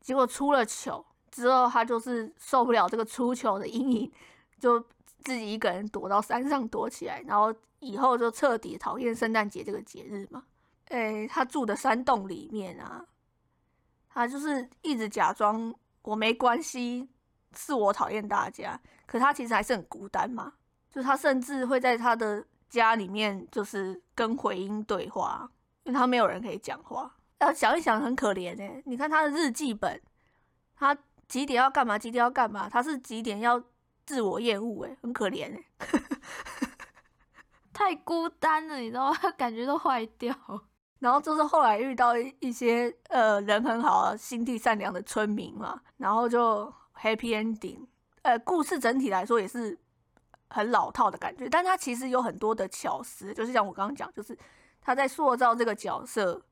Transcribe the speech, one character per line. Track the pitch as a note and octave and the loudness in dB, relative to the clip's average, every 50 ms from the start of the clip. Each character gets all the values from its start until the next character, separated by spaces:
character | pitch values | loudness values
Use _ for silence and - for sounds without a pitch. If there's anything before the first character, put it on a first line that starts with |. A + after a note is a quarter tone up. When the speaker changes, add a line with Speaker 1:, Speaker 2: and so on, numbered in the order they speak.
Speaker 1:
结 | - - B3+ | -6 0 2
果 | C#4 B3+ | 2 2
出 | B3 - - C#4 C#4+ | 2 0 -2 2 4
了 | C#4+ C4 A3+ | 4 4 4
糗 | - - - - C4 - - - _ _ _ _ _ | 2 -4 -10 -8 -8 -8 -10 -12 _ _ _ _ _
之 | - - A#3+ B3 | -6 0 2 4
后， | C4 B3+ B3+ A#3+ | 6 6 4 4
他 | B3 A#3+ A3+ | 4 2 2
就 | A#3 A#3+ A3+ | 2 0 -2
是 | A3+ B3+ B3 A#3 A3 C4+ - - | -2 -4 -4 -4 -4 -8 -12 -16
受 | - - - C4 A#3 | -6 0 2 4 4
不 | B3 | 6
了 | A#3 A3 F3+ F3+ | 4 4 4 2
这 | - | 2
个 | A3+ A3 | -2 -4
出 | A3 - - A#3+ B3 B3+ | -4 -2 -2 0 0 0
糗 | B3 - A3+ G3 G3 | 0 0 -2 -2 -2
的 | G3 - | -4 -6
阴 | - A#3 C4 C4+ | -4 -2 0 0
影， | B3 - C4 - - - - - _ _ _ _ _ _ | 0 0 -2 -4 -10 -16 -20 -20 _ _ _ _ _ _
就 | - B3 A#3+ A#3 A#3+ _ _ _ _ _ - _ | 2 4 4 2 0 _ _ _ _ _ -20 _
自 | - C4+ C4 | -8 -8 -6
己 | A#3 A3 G#3 | -6 -4 -6
一 | G#3+ A3 | -4 -2
个 | A#3 G3 | 0 0
人 | F3 F#3 G#3 G#3+ | -2 -2 -6 -6
躲 | - G3+ - F#3 | -8 -6 -2 0
到 | G3+ G#3 | 0 0
山 | G#3 - - A#3+ C4 C#4+ | 0 0 -2 -2 0 0
上 | D4 C4+ A#3 | -2 -2 -2
躲 | A3+ - - G#3 A#3 | -4 -4 -4 -4 -6
起 | - - - | -6 -8 -10
来， | - F3+ - F4+ | -10 -10 -10 -6
然 | G#3 G#3 G#3 | 0 2 2
后 | G#3+ A3 A3 A3 _ _ _ - | 2 2 0 -4 _ _ _ -18
以 | D4+ B3+ G3+ A3+ | -14 -10 -4 0
后 | C4+ C4 B3 | 2 2 4
就 | A#3+ A#3 A#3 | 4 2 0
彻 | A3+ - D4+ C4+ A#3 | 0 2 2 2 2
底 | A3 - - - - | 2 -4 -8 -12 -8
讨 | - - - B3+ | -8 -8 -6 -4
厌 | B3+ A#3 A3+ | -4 -4 -2
圣 | A#3 A#3+ A3 A3 | -2 -2 0 0
诞 | A3 G#3 G#3 | 0 0 -2
节 | - - | -4 -10
这 | - G3+ | -10 -8
个 | G3+ - | -8 -10
节 | A3 - - - - | -10 -12 -18 -18 -14
日 | - G#3 G3 G3 - | -12 -12 -12 -12 -14
嘛。 | - B3+ - _ _ _ _ _ _ _ _ - | -16 -18 -20 _ _ _ _ _ _ _ _ -6
诶， | - A#3+ A3+ G#3+ G#3+ G#3+ G#3+ - | -4 -4 -2 -2 -4 -6 -6 -4
他 | - - C4+ | -2 -2 -2
住 | B3+ - D4+ B3 | -2 -2 -4 -2
的 | G#3+ G3+ | -2 -2
山 | - - C4+ A3+ A#3+ | 0 0 0 0 2
洞 | B3+ C#4 C4 G#3+ F#3+ | 2 2 2 0 0
里 | F#3+ E3+ D#3 D3 - | -4 -10 -12 -10 -10
面 | G#3+ G#3+ F#3+ F3+ - - | -8 -8 -8 -10 -12 -14
啊， | - - - - F4 _ _ _ _ _ _ _ _ _ _ _ _ _ _ _ _ _ _ _ _ _ | -14 -14 -14 -16 -18 _ _ _ _ _ _ _ _ _ _ _ _ _ _ _ _ _ _ _ _ _
他 | - C4+ A#3+ | -4 -2 -2
就 | A#3+ C4+ C#4 | -2 -2 -4
是 | D4 D#4 C#4+ C4 B3 B3+ _ _ | -2 -2 -2 -2 -2 -6 _ _
一 | - D#4+ C#4+ | -4 -2 -2
直 | A3+ A3 | -2 -2
假 | G#3 - A3 E3+ D#3+ | -2 0 2 2 2
装 | G3+ - A3 G#3 A3 A3 A3+ A3+ A#3 - _ _ _ _ | 2 2 2 2 2 0 -4 -6 -10 -12 _ _ _ _
“我 | - - G#3+ | -8 -6 -2
没 | A3 A3 A3+ | 0 2 2
关 | A#3+ A#3+ C4 B3 A#3 A#3+ | 2 4 4 2 2 2
系， | D#4 - - B3+ A#3+ A#3+ B3 B3 C4 C4 _ _ _ _ _ _ _ _ - | -2 -6 -6 -6 -6 -4 -6 -8 -10 -12 _ _ _ _ _ _ _ _ -18
是 | - - - D4 | -12 -6 -2 0
我 | A#3 G#3 G3 | 2 2 2
讨 | G3+ - - - | 2 0 -2 -4
厌 | G3+ G#3+ G#3 | -4 -6 -4
大 | G#3 G#3 G3 G#3 - | -2 -2 -2 -2 -2
家”， | - - - F3+ E3+ - _ _ _ _ _ | -6 -10 -10 -10 -10 -12 _ _ _ _ _
可 | - - A#3 | -6 -2 2
他 | C4 C#4 | 2 2
其 | C#4 - B3 | 2 0 -2
实 | A#3 A3+ | 0 0
还 | G3+ | 0
是 | G#3+ - B3 | 2 0 -2
很 | G3 E3 | -2 -4
孤 | - - - G3 G3+ | -10 -14 -14 -10 -6
单 | - F#3 - - | -2 -2 -2 -2
嘛。 | B3 A3+ - D4 - _ _ _ _ _ _ _ | -4 -8 -10 -12 -14 _ _ _ _ _ _ _
就 | - C#4 | -8 -4
他 | B3 C4+ C4+ | 0 0 2
甚 | C#4 E4 D4 C4+ B3+ | 2 4 2 2 2
至 | B3 - C#4+ C4+ B3+ | 0 -4 -4 -4 0
会 | B3 C4+ B3+ | 0 2 2
在 | B3+ B3+ A#3+ | 4 2 2
他 | A#3 A#3 B3 A3+ | 2 2 2 2
的 | A#3 A3+ G#3+ G#3 G3+ - _ _ _ _ _ | 2 0 -2 -2 -4 -8 _ _ _ _ _
家 | - A#3 A3+ A3 A3+ | 2 4 4 4 4
里 | A3+ G3 | 2 -2
面 | F#3 G3 G#3+ A3 G#3 G3 F#3 F3 - | -4 -2 -2 -2 -2 -2 -4 -10 -8
就 | - A#3 | -6 -6
是 | G3+ - - G3 F#3+ F#3+ F#3 F3+ _ _ - | -6 -4 -4 -6 -6 -6 -8 -10 _ _ -4
跟 | - A#3 A3 A#3+ | -2 -2 0 0
回 | C#4 - G#3 F3 F3+ | -2 -2 -2 -2 -4
音 | F#3+ G3 G#3+ G#3+ G#3+ | -4 -6 -6 -6 -2
对 | - G#3 F#3 - E3+ | -2 -2 -2 -2 -4
话， | - - - - - - - - _ _ _ _ _ _ - | -4 -4 -4 -4 -4 -6 -10 -14 _ _ _ _ _ _ -6
因 | - | 0
为 | B3 C#4+ | 2 2
他 | B3 | 4
没 | B3 B3 A#3+ | 4 4 4
有 | G#3+ | 4
人 | E3 D#3+ F3+ | 4 2 -2
可 | A#3 G3+ | -6 -8
以 | D#3+ - | -8 -8
讲 | - - C3+ - | -8 -10 -10 -10
话。 | - - - - - B3+ - _ _ _ _ - | -10 -10 -10 -8 -10 -10 -14 _ _ _ _ 2
要 | - C#4+ | 2 2
想 | - - B3+ A3 C4+ | 4 4 2 2 2
一 | E4+ | 4
想 | D#4+ C#4+ A3 G#3+ | 2 2 2 2
很 | G3 A#3 B3+ | 2 -2 -2
可 | C4 C4 G#3 F#3+ | 0 0 0 0
怜 | F#3+ F3+ F3 F3+ - | 0 -4 -8 -8 -10
欸， | G3 G3+ B3 C4 - | -12 -12 -12 -12 -10
你 | C#4 B3 | -8 -6
看 | A#3+ C#4+ D4+ | -4 -2 2
他 | D#4 D#4 | 2 4
的 | D#4 D4 | 4 2
日 | C#4 D#4+ E4 C4+ | 2 2 0 0
记 | A#3 - D4+ B3+ | 0 -2 -2 -4
本， | G#3+ G#3 G3+ - - - _ _ _ _ _ _ _ _ _ _ _ _ _ _ _ | -2 -2 -2 -4 -4 -6 _ _ _ _ _ _ _ _ _ _ _ _ _ _ _
他 | - C#4+ C#4 C#4+ C#4+ _ _ _ _ _ | 0 2 2 2 0 _ _ _ _ _
几 | - - B3 C#4+ | -6 -4 -4 -2
点 | C#4 B3+ | 0 2
要 | A#3 C4 C4+ | 4 4 4
干 | C4+ D4 B3+ | 4 2 2
嘛， | A#3 G#3 G#3+ | 2 0 -2
几 | A#3+ A#3 | -2 -2
点 | A#3 B3 | 0 2
要 | A#3+ B3 | 2 2
干 | B3+ C4+ A#3+ G#3+ | 4 2 0 0
嘛， | G#3 G3+ G3 G#3+ | 0 -6 -6 -2
他 | - A#3+ | 0 0
是 | B3+ D#4 D4+ B3+ | 0 0 -2 -6
几 | - - A3+ A3+ | -8 -10 -8 -6
点 | A3+ A#3+ G3+ G3+ | -4 -4 -4 0
要 | A3+ A#3+ A#3+ A#3+ - _ _ _ _ _ _ _ _ | 0 2 0 0 -2 _ _ _ _ _ _ _ _
自 | - D4 B3+ | -6 -2 0
我 | A3 F#3+ - G3+ | 0 0 0 0
厌 | A#3 A#3+ G#3 G3 | 0 0 0 0
恶 | A3 A#3+ G#3 - G3+ | -2 -6 -6 -8 -10
欸， | - C4 - | -12 -12 -10
很 | - A#3 | -8 -6
可 | B3 - A#3+ F#3+ | -4 -2 -2 -2
怜 | G3+ - C#3+ | -2 -4 -6
欸。 | - G#3+ - - _ _ - | -8 -10 -14 -18 _ _ -16
<laughs> | - - - C4 - - C#4 - - - - - - - - - B3+ - - - - - _ _ _ _ _ _ _ _ _ - - _ _ _ _ _ | -6 -2 -2 -2 -2 -4 -10 -10 -12 -14 -14 -14 -14 -12 -8 -8 -8 -8 -8 -14 -20 -20 _ _ _ _ _ _ _ _ _ -20 -20 _ _ _ _ _
Speaker 2:
太 | - - G#4 F#4+ E4 | -2 0 0 0 0
孤 | D4 - - E4+ E4 E4 E4+ | -2 -4 -2 -2 0 -2 -2
单 | - - - D#4+ D#4 D#4 D#4+ D#4+ | -4 0 2 2 2 2 0 -4
了， | D4+ | -8
你 | C4 A#3 A3+ | -8 -6 -6
知 | A#3 | -2
道 | B3+ C4+ C#4 | 0 0 0
吗？ | E4 - - F4+ | 0 0 0 -2
<laughs> | E4 - | -2 -2
感 | B3+ A#3+ | -4 -2
觉 | A3 A3+ A#3+ | -2 -2 -2
都 | C4+ C#4+ E4 | -2 0 0
坏 | - - C4 A#3 A3+ A3+ _ - | 0 0 0 0 -4 -8 _ -8
掉。 | A3+ A#3+ C4 - - - G3+ G#3 - _ _ _ _ _ _ - | -6 -6 -6 -6 -10 -14 -14 -14 -14 _ _ _ _ _ _ -2
Speaker 1:
然 | C4+ B3 | 2 4
后 | B3+ D4 | 4 4
就 | D4 D#4 D#4 | 2 2 2
是 | D#4 | 2
后 | D4+ D4 - D#4+ C#4 | 2 4 6 6 6
来 | A3+ G#3+ G#3 | 6 4 4
遇 | B3+ C4+ B3+ | 0 -2 2
到 | A#3 B3 A#3+ A#3+ | 4 4 4 4
一 | A#3+ B3 C4+ - - - B3+ | 2 0 -4 -6 -6 -6 -4
些， | A#3 - B3 A#3 A#3 A#3+ A#3+ A#3 - _ _ - | -2 0 2 2 4 4 2 0 -4 _ _ 0
呃， | F4+ B3+ A3 G#3+ G#3 G3+ | 2 4 6 6 4 4
人 | G3+ G#3 G#3 G#3+ A#3+ | 4 4 2 4 4
很 | C#4 A3+ A#3 | 2 0 2
好 | A#3+ - - | 4 4 4
啊， | F#3+ F#3+ G3 G3+ | 6 4 2 0
心 | A3+ - - B3+ A3+ A#3 | -4 -8 -8 -6 -4 -2
地 | B3 B3 | -2 -2
善 | G#3+ - B3 A3 G#3 | 0 2 2 2 2
良 | F#3+ G3 | 0 -4
的 | F3+ F3+ | -6 -6
村 | G3+ - - A3 G#3+ G#3 | -8 -4 -2 -2 0 0
民 | G#3 G#3+ - - | -2 -4 -6 -8
嘛， | - A3 A3+ - - - _ _ _ | -10 -10 -8 -8 -8 -10 _ _ _
然 | - C4 G3 G#3 | -4 0 2 2
后 | A3+ A#3+ A#3 | 2 2 2
就 | A#3+ A#3+ A#3+ A3+ G#3+ G#3 G#3 C#4+ - - _ _ - | 4 4 4 4 2 2 -2 -6 -12 -20 _ _ -10
happy | - - A3 A3 A3 A#3+ A#3 A3+ | -4 -2 0 0 0 -2 -2 -2
ending。 | G#3+ A3 A3+ A3 G#3+ - F3+ - - - - _ _ _ _ _ _ | 0 -2 -2 -4 -6 -8 -12 -12 -14 -18 -20 _ _ _ _ _ _
呃， | - D4 A#3 A#3 | 2 2 2 2
故 | A#3+ - F#4 E4 | 2 0 0 2
事 | D4 - F#4 C#4+ | 2 0 0 0
整 | A#3+ A3+ B3+ C4+ | 2 2 2 2
体 | C4 A3+ | 2 2
来 | F#3+ F#3 F#3 | 0 0 2
说 | A3+ A#3+ A#3 | 2 2 2
也 | F#3+ G3+ | 2 0
是 | - A#3+ A#3 G#3 F3 - _ _ _ _ _ _ _ _ _ _ _ _ _ - | -4 -6 -6 -6 -8 -10 _ _ _ _ _ _ _ _ _ _ _ _ _ -8
很 | - A3 G#3 A#3 | -4 -2 0 4
老 | A#3+ G3+ A3+ G#3 | 4 4 4 2
套 | - - A#3 G3 | 2 2 2 2
的 | - - | 2 -2
感 | - - - | -6 -8 -8
觉， | - B3+ C4 | -8 -4 0
但 | C#4 E4+ F4+ | 2 2 4
它 | F#4 F#4 | 4 2
其 | F4+ - C4+ | 0 0 -4
实 | A#3+ A#3+ C4 C4 | -4 -4 -2 0
有 | B3 B3+ | 0 2
很 | A#3+ A#3+ A3 F#3 | 2 0 -2 -2
多 | A3 G#3+ A3+ | 0 0 0
的 | G#3+ F#3+ F#3 | 0 -2 -6
巧 | - - - F3+ D3+ - | -6 -6 -4 -4 -4 -4
思， | - - - - G3+ G3 A3 | -8 -12 -16 -14 -14 -10 -6
就 | - A3 | -6 -4
是 | A#3+ | 0
像 | B3+ A#3 G3+ | 2 2 0
我 | G3 | 0
刚 | - F#3+ G3 G#3+ | -2 -4 -4 -4
刚 | |
讲， | C#4+ - - - | -4 -8 -10 -12
就 | - - | -12 -12
是 | G#3 - A#3 - - - _ _ _ _ _ _ | -14 -14 -14 -16 -18 -20 _ _ _ _ _ _
他 | - - C4 | -2 0 2
在 | C4+ C4+ C4 | 2 2 2
塑 | C4 - D4+ C#4 B3 | 2 2 2 4 4
造 | B3 B3+ A#3 | 6 6 4
这 | A3+ A#3+ A#3 | 6 4 2
个 | A#3 G3+ | 0 0
角 | - - F#3 - - - | -2 -4 -6 -6 -6 -6
色 | - - A#3 G3+ F3 - G4 - _ | -4 -2 0 0 0 0 -4 -8 _